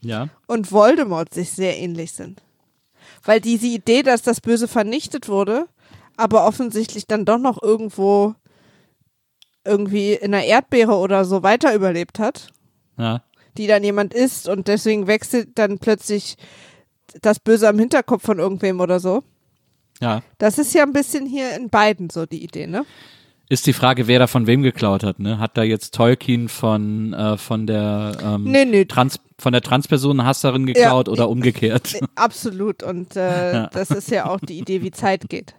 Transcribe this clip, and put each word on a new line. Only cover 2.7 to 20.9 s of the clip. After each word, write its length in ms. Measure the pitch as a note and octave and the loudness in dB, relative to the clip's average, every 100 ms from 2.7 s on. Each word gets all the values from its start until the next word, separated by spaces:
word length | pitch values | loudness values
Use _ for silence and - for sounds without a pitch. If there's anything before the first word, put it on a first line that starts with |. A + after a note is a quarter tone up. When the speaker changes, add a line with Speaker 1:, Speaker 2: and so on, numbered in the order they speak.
| _ _ _ _ - | _ _ _ _ -18
Speaker 2:
Weil 180 | - A3 | 2 2
diese 240 | A3 A#3 A#3+ | 4 -2 -2
Idee, 340 | A#3 G#3 A#3 | -4 2 4
dass 200 | C4+ A#3+ | 4 2
das 180 | - A#3 | 0 -2
Böse 300 | - A#3 A#3 | 0 0 0
vernichtet 580 | B3 G#3 B3 - C#4+ - | -2 -2 -4 -6 -12 -4
wurde, 400 | G3 G3 A#3 E4+ _ _ - _ - | -2 0 -2 -4 _ _ -20 _ -4
aber 300 | A3 A3 F3+ | 2 4 4
offensichtlich 580 | G#3+ B3 G#3 A3+ G#3+ - | 0 -4 -4 -6 -8 -4
dann 180 | G#3+ G#3 | -2 0
doch 140 | A#3 | 2
noch 220 | C4 A3+ | 0 -2
irgendwo 760 | A3 G#3+ A3 - G3 G3+ G3+ A3 _ _ _ _ _ _ _ _ _ _ _ _ - | 0 0 -2 -2 2 2 2 -2 _ _ _ _ _ _ _ _ _ _ _ _ -2
irgendwie 480 | G3+ G3+ G3+ G3+ | 0 0 -2 0
in 200 | G#3 G3+ | 0 0
einer 120 | G3+ C3 | -2 2
Erdbeere 480 | A3 - B3+ A3+ G#3 | 2 4 2 4 4
oder 300 | F#3 G3 F#3 | 2 2 2
so 180 | F#3+ | 2
weiter 320 | F#3+ A#3 C#4+ G#3+ | 2 4 4 2
überlebt 440 | F#3+ E3+ F3 - | 0 -2 -6 -4
hat, 280 | A3 - - _ _ _ _ - | -4 -4 -16 _ _ _ _ -8
Speaker 1:
Ja. 260 | A#2 A#2 _ _ _ - | -4 -4 _ _ _ -8
Speaker 2:
die 100 | G#3 | 2
dann 160 | G#3 | 4
jemand 300 | G3+ G3+ G3+ | 4 0 -2
isst 340 | A#3 B3+ - - | 0 0 0 -6
und 200 | G3 F#3+ | -4 0
deswegen 380 | G3+ A3 G#3+ F#3+ | 0 0 -2 0
wechselt 420 | G#3+ - B3 A3 - | -2 0 -4 -2 -2
dann 240 | G#3 G3 | -2 0
plötzlich 580 | - G#3 - G#3 - - - - - _ _ _ _ - | 0 0 0 -4 -6 -16 -20 -20 -20 _ _ _ _ -2
das 180 | G#3+ G#3+ | 0 0
Böse 280 | - A3 G#3+ | 4 4 6
am 100 | G#3 | 4
Hinterkopf 420 | A#3 D4 A#3 A3+ | 2 2 2 -2
von 160 | - G3+ | 0 0
irgendwem 400 | F3+ F#3+ G3+ F#3 | 0 -2 -4 -2
oder 220 | F3+ F3+ | 0 0
so. 220 | F#3 G3 - _ _ _ _ _ _ _ | 0 -2 -4 _ _ _ _ _ _ _
Speaker 1:
Ja. 220 | B2 A2 - _ | -4 -4 -6 _
Speaker 2:
Das 220 | G#3+ G#3+ | 0 0
ist 140 | D4 | 0
ja 100 | F4 | 2
ein 100 | C#4+ | 2